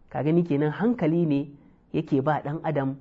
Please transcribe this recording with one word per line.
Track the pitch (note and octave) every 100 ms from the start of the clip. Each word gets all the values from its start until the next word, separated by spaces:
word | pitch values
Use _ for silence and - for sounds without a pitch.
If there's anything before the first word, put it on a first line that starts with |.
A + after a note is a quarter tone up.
| -
Ka | C#3+
gani | C3+ E3+
kenan | F3 C#3+ D3+
hankali | D3+ G#3 A#3+ D#3+ E3+ E3
ne | C#3 C#3+ - - - _
yake | D3 D#3 C#3
ba | C#3 C#3+
ɗan | C#3+ D#3
adam | D#3 D3 C3+ C3+